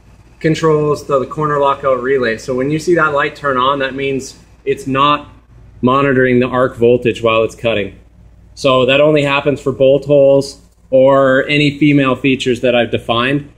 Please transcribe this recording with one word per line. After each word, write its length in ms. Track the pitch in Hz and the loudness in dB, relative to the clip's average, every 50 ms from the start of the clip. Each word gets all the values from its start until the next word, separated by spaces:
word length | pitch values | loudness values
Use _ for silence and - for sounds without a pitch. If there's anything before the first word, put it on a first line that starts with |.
| _ - - - - _ _ - | _ -20 -20 -20 -20 _ _ -4
controls 720 | - 160 156 - 165 160 156 151 151 147 147 139 - - | -2 -2 -2 0 2 2 2 2 0 0 -2 -4 -4 -2
the, 100 | 143 135 | -2 -2
the 80 | 127 | -2
corner 320 | 127 - 156 151 147 147 143 | -4 -6 -4 -4 -2 0 0
lockout 420 | 143 139 139 139 147 139 131 123 | 0 0 0 0 -2 -2 -2 -2
relay. 380 | 120 127 139 131 123 117 110 110 | -2 -2 -2 0 0 -2 -4 -4
So 160 | - - 127 | -6 -6 -6
when 160 | 127 131 143 | -4 -4 -4
you 80 | 151 156 | -4 -4
see 160 | 156 180 175 | -2 0 0
that 180 | 165 156 156 143 | 0 0 0 0
light 220 | 143 147 151 - | -2 -4 -4 -6
turn 220 | - 143 143 131 | -6 -6 -4 -2
on, 240 | 127 123 135 143 139 | -2 0 -2 -2 -2
that 160 | 135 131 131 | -4 -6 -6
means 420 | 135 139 139 135 131 123 - - - - - - - - | -6 -6 -4 -6 -6 -8 -10 -16 -20 -20 -20 -20 -10 -6
it's 220 | 135 135 139 - | -6 -6 -6 -6
not 420 | 135 131 135 143 147 147 147 147 - - - _ _ - - - - - - - | -4 -2 0 0 0 0 -2 -6 -10 -20 -20 _ _ -20 -20 -20 -20 -8 -4 0
monitoring 560 | 123 131 139 139 139 131 127 127 127 123 123 | 0 2 2 2 0 2 2 2 2 2 2
the 80 | 127 | 0
arc 300 | 127 123 123 127 127 - | 0 0 0 -2 -2 -2
voltage 440 | 113 117 117 123 120 123 117 107 - | 0 2 2 2 2 0 -2 -4 -2
while 220 | 113 113 113 113 113 | -2 -2 0 0 -2
it's 140 | 107 - | -2 -4
cutting. 420 | - - 117 107 104 101 95 - - - _ _ - - - - - - - - | -6 -4 -4 -4 -4 -6 -8 -12 -16 -20 _ _ -20 -20 -20 -20 -20 -20 -20 -10
So 320 | - - 139 131 131 127 | -4 -2 0 2 2 2
that 140 | 120 135 143 | 2 2 2
only 240 | 147 156 151 147 143 | 4 2 2 2 0
happens 360 | 139 139 143 147 151 135 127 | 0 -2 -2 -2 -2 -4 -2
for 120 | - 139 127 | -2 -4 -2
bolt 320 | - 135 131 139 143 135 | 2 2 4 2 2 2
holes 560 | 143 147 143 139 139 139 139 139 - - - _ _ _ _ _ _ | 2 2 4 4 6 4 2 2 -2 -8 -18 _ _ _ _ _ _
or 540 | 131 131 131 135 139 135 139 131 131 135 143 143 | 2 4 4 6 4 4 4 2 2 0 0 0
any 320 | 147 147 147 143 139 - | 0 0 0 0 0 0
female 340 | 156 147 143 143 135 131 127 | 2 2 2 2 2 0 0
features 460 | 123 - 139 131 120 - 131 120 113 | -2 0 -2 -2 -2 -2 -4 -4 -2
that 160 | 127 123 120 | 0 0 0
I've 160 | 120 117 113 - | 0 0 0 -4
defined. 600 | 117 - - 117 117 120 131 143 143 143 - - | -6 -4 -4 -2 -2 -2 -2 -2 -4 -6 -10 -18